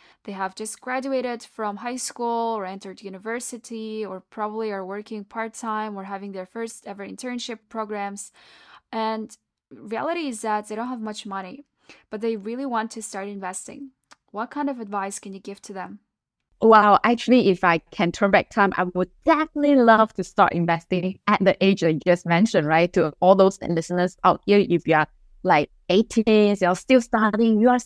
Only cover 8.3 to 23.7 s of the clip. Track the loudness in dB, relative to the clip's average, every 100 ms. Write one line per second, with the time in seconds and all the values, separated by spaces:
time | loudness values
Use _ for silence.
8.3 | _ _ -20 _ -20 -12 -6 -4 -6 -10
9.3 | -16 _ _ _ -18 -10 -6 -4 -4 -6
10.3 | -6 -4 -4 -4 -8 -8 -8 -10 -10 -10
11.3 | -10 -12 -16 -20 _ _ -20 -14 -6 -4
12.3 | -4 -6 -8 -6 -4 -6 -10 -12 -10 -10
13.3 | -10 -10 -12 -14 -16 -18 _ _ _ _
14.3 | -10 -8 -6 -6 -6 -8 -6 -6 -10 -14
15.3 | -14 -14 -16 -14 -14 -14 -16 _ _ _
16.3 | _ _ 2 6 8 8 6 4 0 4
17.3 | 4 6 2 2 0 -2 -2 -2 0 4
18.3 | 4 2 0 0 0 -4 -2 -4 _ 2
19.3 | 2 0 0 4 6 8 6 4 -2 -4
20.3 | 2 2 2 0 -2 -2 -2 -4 -4 -2
21.3 | 2 2 4 2 2 0 0 2 2 2
22.3 | 2 4 2 2 2 2 2 0 2 4
23.3 | 6 6 2 -4